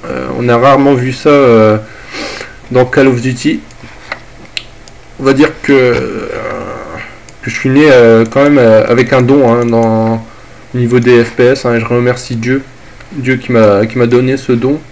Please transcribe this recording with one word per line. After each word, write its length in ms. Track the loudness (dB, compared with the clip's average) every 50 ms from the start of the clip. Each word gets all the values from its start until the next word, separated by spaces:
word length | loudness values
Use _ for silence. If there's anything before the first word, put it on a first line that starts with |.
| -12
Euh, 220 | -10 -10 -10 -8 -8 -8 -6
on 100 | -2 -2
a 80 | 0
rarement 380 | 2 2 2 2 4 2 2 2
vu 180 | 0 -2 -4
ça, 180 | -6 -2 0 2
euh, 480 | 4 4 4 4 4 4 4 4 2 0 -4 -10 -20 -20 -20 -16 -14 -12 -12 -12 -12 -14 -16 -18 -18 -20 -14 -4
dans 140 | 0 0 0
Call 240 | 0 2 2 2 2
of 120 | 0 0
Duty. 380 | -4 -6 -6 -4 -4 -4 -4 -4 -8 -16 -20 -20 -20 -20 -20 -20 -18 -18 -18 -18 -18 -20 -20 -20 -20 -18 -16 -16 -16 -16 -20 -20 -20 -20 -20 -20 -20 -20 -16 -4
On 60 | 0
va 80 | 0
dire 180 | 2 2 2 0 0 -6 -2
que, 80 | 0
euh, 560 | 2 2 2 2 0 -2 -4 -6 -8 -10 -10 -10 -10 -10 -10 -10 -10 -10 -10 -12 -12 -14 -14 -16 -16 -16 -18 -18 -20 -20 -20 -20 -20 -14
que 80 | -12 -10
je 80 | -10 -4
suis 120 | -4 0
né, 180 | 2 4 4 6
euh, 340 | 6 6 6 6 4 4 2
quand 200 | 0 0 0 2
même, 140 | 2 2 4
euh, 280 | 4 4 4 4 4
avec 260 | 2 0 0 0 0
un 80 | 0 0
don, 320 | 2 2 2 2 4 2
hein, 140 | 2 0 0
dans, 580 | 0 0 0 0 0 0 -2 -2 -2 -4 -6 -8 -12 -20 -20 -20 -20 -20 -20 -20 -10 -6
au 40 | -4
niveau 220 | -2 0 0 0
des 240 | 2 4 4 2 2
F 80 | 0
P 100 | 0 0 2
S, 180 | 2 2 0 -2
hein, 100 | -2 -2
et 60 | -2
je 40 | -2
remercie 520 | -2 -2 -2 0 -2 -2 -4 -6 -8 -8
Dieu, 260 | -6 -4 -4 -4 -4 -4 -10 -20 -20 -20 -20 -20 -20 -20 -14 -12
Dieu 200 | -8 -4 -4 -4
qui 160 | -4 -4 -2
m'a, 340 | 0 2 2 2 2 2 0
qui 140 | -2 -2 -2
m'a 80 | 0
donné 300 | 2 2 0 0 0 -4
ce 160 | -4 -2 -2
don. 260 | -2 -2 0 -2 -4 -4 -8 -14